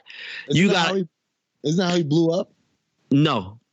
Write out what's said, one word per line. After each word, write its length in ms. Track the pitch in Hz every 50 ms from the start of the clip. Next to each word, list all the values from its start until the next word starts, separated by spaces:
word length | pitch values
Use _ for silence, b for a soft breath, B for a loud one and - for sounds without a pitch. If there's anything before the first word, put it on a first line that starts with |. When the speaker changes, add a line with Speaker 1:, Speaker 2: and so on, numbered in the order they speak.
| _ B B B B B B B B B
Speaker 1:
Isn't 120 | 143 147
Speaker 2:
you 60 | 190 202
Speaker 1:
that 40 | 202
Speaker 2:
got 140 | 180 165
Speaker 1:
how 60 | 165 190
he, 120 | 196 180 - _ _ _ _ _ _ _ _ _ _ -
isn't 140 | 147 160
that 120 | 190 185 175
how 40 | 175
he 60 | 180 165
blew 280 | 139 147 170 165 165
up? 200 | 165 190 202 _ _ _ _ _ _ _ _ _ _ _ _ -
Speaker 2:
No. 480 | 135 139 151 156 131 110 92 95 110 - _ _